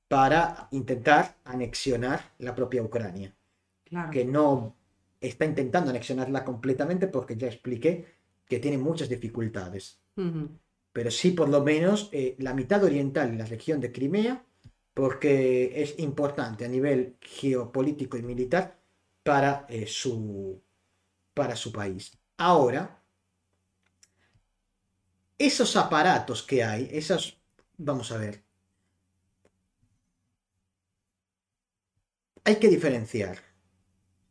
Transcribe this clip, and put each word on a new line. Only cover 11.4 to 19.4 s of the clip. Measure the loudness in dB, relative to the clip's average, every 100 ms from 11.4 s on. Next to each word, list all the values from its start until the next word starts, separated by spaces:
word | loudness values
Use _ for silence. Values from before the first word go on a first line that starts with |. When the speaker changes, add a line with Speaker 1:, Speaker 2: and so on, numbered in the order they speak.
| 4
Speaker 1:
lo | 4
menos, | 4 4 4 2 0
eh, | -4 -4 -4
la | -4
mitad | -4 0 4
oriental | 4 2 0 0 -2
y | -2
la | -8
región | -6 -4 -2
de | -4
Crimea, | -4 0 0 0 -2 -10 _ -20 _ _
porque | -2 -2 2 2 4 4 4 2 0
es | -4 -4
importante | -4 -2 -2 -2 -6 -6
a | -4
nivel | 0 2 2 0 -8
geopolítico | -18 -4 0 0 0 -2 0 -2 -6 -6
y |
militar | -6 -4 0 0 0 -8 _ _ _ _
para, | 2 4